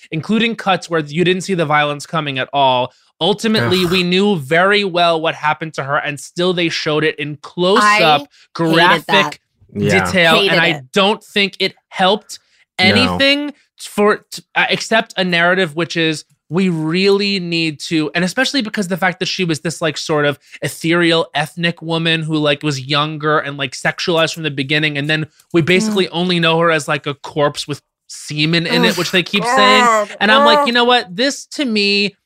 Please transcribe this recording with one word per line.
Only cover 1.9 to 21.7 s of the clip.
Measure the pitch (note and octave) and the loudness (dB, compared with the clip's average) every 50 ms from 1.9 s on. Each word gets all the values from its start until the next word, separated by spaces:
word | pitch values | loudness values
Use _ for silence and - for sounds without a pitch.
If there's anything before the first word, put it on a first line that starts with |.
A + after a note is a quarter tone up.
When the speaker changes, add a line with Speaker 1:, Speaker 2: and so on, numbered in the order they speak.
| D3 C#3+ - | -2 -6 -8
Speaker 1:
coming | - - D#3+ D3 C#3+ C3+ C3 | -8 -6 -6 -4 -4 -4 -6
at | B2+ - - | -6 -4 0
all. | C#3+ C#3 C3+ C3 B2 B2+ - - _ _ _ _ - | 2 2 2 2 2 0 -4 -6 _ _ _ _ -2
Ultimately, | D#3+ F3+ G#3 - - A3+ A3 - A#2+ E3+ F3+ F#3 F#3 | 0 0 0 0 0 0 0 0 2 2 2 2 2
Speaker 2:
Ugh. | E3+ | 2
Speaker 1:
we | F#3 F#3 F3+ | 0 0 0
knew | F3 F3+ F#3 G3+ G#3 G3+ | 2 2 2 2 2 0
very | D#3+ C3+ C3 D#3+ E3+ F#3 G3 G#3 G#3 G3+ | 0 -2 0 2 2 4 4 2 2 0
well | F#3+ E3 F3 F3 E3+ E3+ D#3+ | 0 0 0 2 2 2 0
what | D#3 E3 C#3+ | 0 -2 -2
happened | - D3 D3+ D3+ - E3 D#3+ - | -2 -2 -2 -2 -2 -6 -8 -8
to | - C#3 | -8 -6
her, | C3+ C#3+ | -4 -2
and | D3+ - D3+ D3 C3+ | -2 -2 -4 -8 -10
still | - - - E3+ F3 F#3 F3+ | -12 -10 -6 -2 0 0 0
they | F3 F3 D#3+ | 0 -2 -2
showed | - - - D#3 D3+ D#3 D3+ | -2 -4 -2 -2 0 0 0
it | D3+ - - | 0 -2 -4
in | D3+ D3 D3+ - | -6 -8 -10 -12
close-up, | - - - F3 F3 F#3 G3+ G#3+ G#3 | -16 -12 -4 -2 0 2 4 4 4
Speaker 3:
I | G#3 G#3 G#3+ E3+ D#3 D3+ C#3+ | 4 4 4 4 4 4 2
hated | C#3+ - | 0 -4
that. | _ _ _ _ - - E3 E3 D#3+ E3 E3+ F3+ G3+ - - | _ _ _ _ -6 -2 0 2 4 4 6 4 4 2 0
Speaker 1:
graphic | - G#3+ G3 F3 D3+ - - _ _ _ _ _ _ - | 0 2 2 2 0 -4 -10 _ _ _ _ _ _ -6
Speaker 2:
Yeah. | G3+ G3+ G3+ G3 F#3+ F#3 | -2 0 2 2 2 2
Speaker 1:
detail. | F3+ F#3+ F#3 E3+ E3 D#3+ | 2 2 2 4 4 4
Speaker 3:
Hated | E3+ - - F#3+ | 4 2 2 2
Speaker 1:
And | E3+ | 2
I | E3 E3+ | 2 2
Speaker 3:
it. | E3 D3 C3 B2+ - | 0 -2 -6 -4 0
Speaker 1:
don't | G3+ F#3+ G3+ A3 G#3 - | 2 2 2 2 -2 -4
think | - - G#3 G3 F#3+ - - | -6 -2 -2 -2 -2 -2 -4
it | F#3+ F#3 - _ _ _ | -6 -6 -6 _ _ _
helped | - - F#3+ F#3 G#3+ G#3 - - - - _ _ _ _ _ _ _ - | -4 0 2 2 2 0 -2 -8 -20 -20 _ _ _ _ _ _ _ 0
Speaker 2:
No. | F#3 | 2
Speaker 1:
anything | F#3+ G3+ A#3 B3+ - F3+ F3+ C#4 C#4 C#4 C#4+ D4 D4 - _ _ _ _ - | 2 4 4 2 2 0 2 2 2 2 0 -2 -6 -10 _ _ _ _ -18
for | - - - G#3 G#3 G#3 G3 - - _ | -18 -8 -2 0 2 2 2 0 -4 _
t-, | - - - _ - | -18 -18 -18 _ -2
uh, | E3+ F3+ - | -2 0 0
except | F#3+ F#3 - - A3+ A3 A3 - - | 0 -4 -2 -2 0 0 0 -2 -4
a | F#3+ F#3+ | -4 -2
narrative, | F3+ F3 E3+ E3+ F3 F3+ F#3 F#3+ D#3 C#3+ | 0 0 2 2 2 2 2 0 -2 -2
which | E3 E3+ - - | -4 -6 -4 -2
is | E3+ E3 D#3+ D#3 D3 - _ _ _ _ - | -2 -2 -2 -2 -4 -8 _ _ _ _ -6
we | D3+ F3+ G3 F#3 | -2 0 0 0
really | E3+ D#3 D#3 D#3 E3 F#3 F#3+ G3 G3 G3+ G#3 G3+ G3+ G3 | 0 0 -2 -2 0 0 2 2 2 2 0 -2 -4 -4
need | F3 E3+ E3+ E3 E3 D#3+ D3+ - | -4 -4 -4 -2 -2 -4 -4 -6
to, | - - E3+ D#3 D3+ C#3+ - | -6 -4 -2 -2 -2 -2 -2
and | F3 F3+ | -2 -2
especially | F3+ - B3+ C4 C4 - C#4 G#3+ | -2 -2 -2 -2 -2 -2 -4 -4
because | G#3+ - A3 G3+ E3+ | -4 -4 -4 -4 -4
the | F#3+ | -4
fact | D#3 F#3+ F3+ F3 - | -2 -2 -2 -2 -2
that | F#3 | -4
she | - - - F#3 | -6 -4 -2 -2
was | E3 D#3 C#3+ | -2 -2 -2
this, | - E3+ D3 - | -4 -6 -6 -4
like, | E3+ D#3 C#3 | -4 -4 -4
sort | - - - D#3+ D3 D3 | -4 -4 -2 -2 0 0
of | D3 C#3 - _ _ - - - | 0 -2 -4 _ _ -14 -10 -8
ethereal | C#3 - - - D#3+ E3+ F3 F3 E3 E3 E3 E3 - - | -8 -8 -4 -2 0 2 2 2 2 2 2 0 -2 -2
ethnic | D3 D#3 - - F3 E3+ E3+ | -4 -4 -4 -4 -4 -4 -4